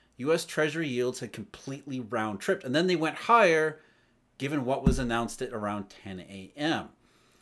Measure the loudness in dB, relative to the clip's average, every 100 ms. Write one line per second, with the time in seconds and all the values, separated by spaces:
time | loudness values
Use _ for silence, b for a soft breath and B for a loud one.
0 | b -6 0 0 0 0 0 0 -2 0
1 | 0 -2 -8 -10 -12 -12 -12 -12 -8 -8
2 | -4 -2 -2 -2 -2 -2 0 0 2 2
3 | 0 -2 4 8 8 6 2 -2 b b
4 | b b _ -8 -4 -2 0 2 4 2
5 | 2 0 -2 -4 -8 -4 -4 -4 -8 -14
6 | -12 -12 -14 -16 -16 -4 -2 0 -4 -14
7 | b b b b